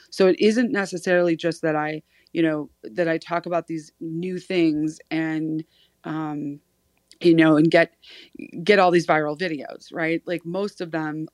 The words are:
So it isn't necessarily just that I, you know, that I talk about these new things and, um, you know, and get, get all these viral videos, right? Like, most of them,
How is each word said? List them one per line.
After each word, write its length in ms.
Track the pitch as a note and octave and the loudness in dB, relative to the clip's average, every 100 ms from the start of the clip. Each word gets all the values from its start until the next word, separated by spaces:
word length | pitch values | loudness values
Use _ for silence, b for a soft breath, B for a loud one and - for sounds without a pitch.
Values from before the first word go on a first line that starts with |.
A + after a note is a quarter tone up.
| b | b
So 180 | - F#3+ | 2 2
it 100 | - | 4
isn't 340 | G#3+ A3 A#3 | 4 2 0
necessarily 640 | F#3+ F#3+ F3+ F#3+ F3+ F3 D#3+ | 0 -4 -4 0 2 2 0
just 240 | E3+ D#3+ | -4 -4
that 160 | D#3+ D3+ | -2 -2
I, 260 | D3+ D#3 - b b | -4 -8 -14 b b
you 80 | - | -2
know, 280 | D#3+ D3+ D3 _ | 0 0 -6 _
that 240 | - G#3 E3 | -12 -4 -2
I 100 | E3 | -2
talk 280 | - E3+ E3+ | -4 -6 -4
about 220 | F3 E3 | -4 -4
these 260 | E3 D3 - | -10 -12 -12
new 380 | E3 E3 F#3 F3+ | -8 -6 -6 -8
things 600 | - F#3 E3 D3+ D#3 D#3 - | -4 0 2 2 -2 -6 -8
and, 540 | D#3+ D#3+ D#3 D#3 D#3 D#3 b b b | -6 -4 -4 -4 -6 -8 b b b
um, 560 | E3 D#3 D#3 D3 C#3 C#3+ _ _ _ _ _ - | -10 -8 -8 -8 -8 -12 _ _ _ _ _ -2
you 140 | F3 E3 | 4 6
know, 200 | D#3+ D3+ | 6 6
and 140 | D#3+ | 6
get, 240 | E3+ E3 _ B B B - - E3 | 4 2 _ B B B -20 -16 -6
get 160 | E3+ G3+ | 2 4
all 120 | F3+ | 6
these 160 | F3 D#3 | 4 2
viral 300 | D#3 D3+ D3+ | 0 0 -4
videos, 560 | F#3 D3+ - - - | -6 -8 -12 -18 -14
right? 300 | - D#3+ E3 - | -6 -4 -4 -4
Like, 180 | E3+ | -8
most 380 | E3 F#3 G3+ - | -6 -6 -6 -8
of 100 | F3 | -8
them, 360 | D#3+ D#3 D#3 D#3+ | -6 -6 -8 -10